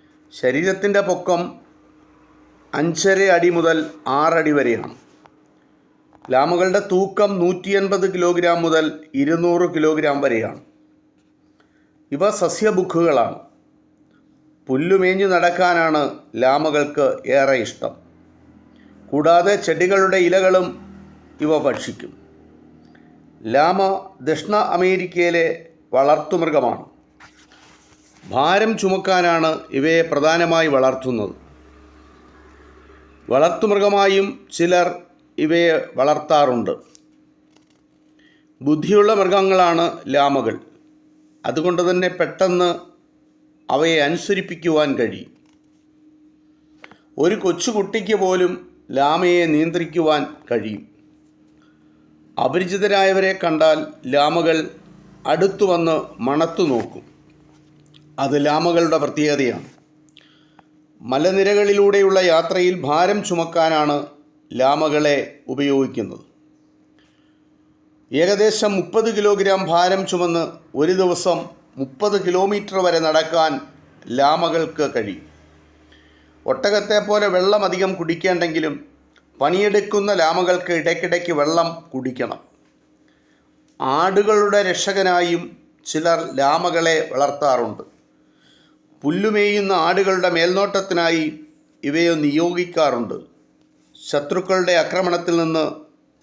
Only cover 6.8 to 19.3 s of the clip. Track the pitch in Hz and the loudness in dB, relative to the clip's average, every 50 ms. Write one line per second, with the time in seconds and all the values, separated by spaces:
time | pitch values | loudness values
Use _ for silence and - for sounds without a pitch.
6.8 | 196 196 185 185 196 190 190 - 208 202 202 185 170 175 180 180 - 190 196 196 | 0 0 0 0 0 0 0 0 0 0 2 0 0 0 0 -2 -4 -2 -2 0
7.8 | 196 190 202 185 190 185 180 180 175 175 175 170 175 170 170 170 165 160 160 160 | 0 0 0 0 0 -2 -2 0 0 0 0 2 2 2 2 2 0 0 2 2
8.8 | 156 151 147 - - - - 135 139 147 165 165 175 175 175 175 180 170 143 156 | 0 0 -4 -8 -16 -10 -4 -2 0 0 0 0 2 0 2 2 0 0 0 0
9.8 | 151 156 156 156 151 147 139 139 139 135 117 113 110 - - - - _ _ _ | 0 0 0 0 0 0 0 0 0 0 0 0 -2 -6 -8 -14 -20 _ _ _
10.8 | _ _ _ _ _ _ _ _ _ _ _ _ _ _ _ _ _ _ _ _ | _ _ _ _ _ _ _ _ _ _ _ _ _ _ _ _ _ _ _ _
11.8 | _ _ _ _ _ _ 139 147 180 160 - - 180 156 - - 208 214 190 180 | _ _ _ _ _ _ -4 -2 0 -2 0 0 -2 -4 -2 0 0 0 0 0
12.8 | 180 180 170 165 170 165 143 120 113 - - - - - _ _ _ _ _ _ | -2 0 0 0 2 2 4 2 2 0 -4 -10 -16 -20 _ _ _ _ _ _
13.8 | _ _ _ _ _ _ _ _ _ _ _ _ _ _ _ _ _ - 131 135 | _ _ _ _ _ _ _ _ _ _ _ _ _ _ _ _ _ -4 -2 -2
14.8 | 160 180 196 190 185 180 185 190 202 190 185 170 170 175 175 175 185 175 175 170 | 0 2 2 2 2 2 2 0 0 2 2 2 2 2 2 2 2 2 2 2
15.8 | 165 160 156 151 143 - - - - - - 113 123 131 135 147 156 156 143 151 | 2 2 0 0 -2 -2 -4 -10 -16 -14 -6 0 2 2 2 2 0 0 0 0
16.8 | 143 147 147 151 139 127 - - - - 127 139 135 135 135 123 107 104 - - | -2 -2 -2 0 0 0 0 -2 -4 0 2 2 4 2 2 0 -2 -6 -8 -8
17.8 | - - - - _ _ _ _ _ _ _ _ _ - - - _ _ _ _ | -8 -10 -10 -10 _ _ _ _ _ _ _ _ _ -20 -20 -20 _ _ _ _
18.8 | - - - - - - - 147 147 160 | -20 -20 -20 -20 -12 -6 -4 0 2 4